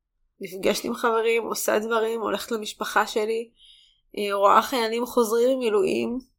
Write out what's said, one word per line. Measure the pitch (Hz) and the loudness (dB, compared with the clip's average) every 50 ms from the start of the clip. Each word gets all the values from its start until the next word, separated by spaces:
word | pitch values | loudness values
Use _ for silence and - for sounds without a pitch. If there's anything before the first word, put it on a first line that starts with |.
| _ _ _ _ _ _ _ _ | _ _ _ _ _ _ _ _
נפגשת | 196 170 185 196 185 208 202 - - | -14 -12 -10 -2 0 0 0 0 -4
עם | - 240 | -6 -4
חברים, | - - 233 220 226 220 233 226 226 | -2 0 0 0 2 0 0 0 0
עושה | 220 - 208 - - - 220 220 | -2 -4 -6 -4 -2 0 0 0
דברים, | 214 226 233 220 220 226 233 226 | 0 0 -2 0 0 -2 -2 -4
הולכת | 208 208 196 202 - - | -2 -4 -4 -4 -4 -6
למשפחה | 240 214 214 - - - 214 - - 202 220 | -6 -6 -6 -10 -8 -8 -8 -2 0 0 0
שלי. | - - 226 214 220 226 226 233 - _ _ - - - _ _ _ _ _ _ _ - - | 0 -2 -2 -2 -2 -2 -4 -6 -8 _ _ -20 -20 -20 _ _ _ _ _ _ _ -8 -6
אה, | 208 202 202 | -4 -2 2
רואה | 202 196 202 190 214 | 4 6 6 6 6
חיילים | 220 - 277 240 226 220 226 233 247 | 4 2 0 0 0 0 0 -2 -4
חוזרים | 240 - 247 233 233 233 233 240 254 269 254 | 0 2 2 2 2 2 2 2 2 2 2
ממילואים | 247 220 208 202 175 160 - 233 233 226 240 262 - _ _ | 0 2 2 2 2 2 0 0 -2 -2 -4 -6 -10 _ _